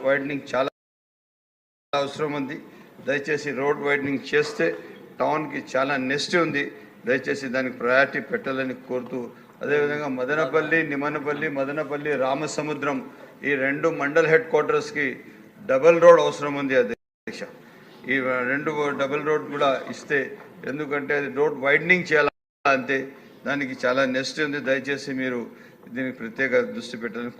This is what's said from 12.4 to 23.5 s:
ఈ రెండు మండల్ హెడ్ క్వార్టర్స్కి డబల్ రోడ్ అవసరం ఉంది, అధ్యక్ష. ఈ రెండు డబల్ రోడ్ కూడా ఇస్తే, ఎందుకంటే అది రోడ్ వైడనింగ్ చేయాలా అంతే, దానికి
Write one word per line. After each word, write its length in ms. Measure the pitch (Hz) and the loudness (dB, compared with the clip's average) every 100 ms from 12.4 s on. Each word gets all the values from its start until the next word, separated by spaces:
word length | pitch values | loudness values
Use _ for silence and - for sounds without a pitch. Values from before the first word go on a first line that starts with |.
| 151 - 151 147 143 131 120 - - - | -2 -4 -4 -2 -2 -2 -6 -14 -20 -8
ఈ 100 | 135 | -2
రెండు 340 | 139 135 147 165 147 | 0 0 0 0 0
మండల్ 300 | 139 156 156 | 2 4 6
హెడ్ 180 | 160 160 | 4 4
క్వార్టర్స్కి 560 | 151 151 151 - 151 139 120 - - - - | 0 2 0 -2 -4 -4 -6 -14 -20 -20 -10
డబల్ 400 | - 131 156 170 | -2 4 6 10
రోడ్ 200 | 170 165 | 12 12
అవసరం 340 | 147 143 147 139 | 8 0 -4 -2
ఉంది, 180 | 139 131 | 2 2
అధ్యక్ష. 680 | 113 117 _ _ - - - - - - - - 127 | 2 -2 _ _ -14 -12 -12 -16 -20 -20 -20 -10 -2
ఈ 60 | 135 131 127 | 0 0 0
రెండు 260 | 123 139 151 151 143 135 | 0 0 0 0 0 0
డబల్ 280 | 135 147 147 | -2 0 0
రోడ్ 180 | 151 139 | 0 -2
కూడా 180 | 143 143 127 - | 0 2 0 -4
ఇస్తే, 280 | 113 - 143 127 - - - - | -12 -2 -2 -2 -8 -18 -12 -8
ఎందుకంటే 460 | 139 147 143 135 143 | -6 -4 -4 -2 -2
అది 120 | 139 | -2
రోడ్ 220 | 123 151 143 | 0 0 0
వైడనింగ్ 460 | 139 151 165 180 165 | 2 2 4 2 2
చేయాలా 200 | 151 143 - _ _ | 2 2 -2 _ _
అంతే, 320 | 139 135 123 135 - - - - | 2 2 2 -2 -4 -12 -20 -10
దానికి 300 | 123 | -4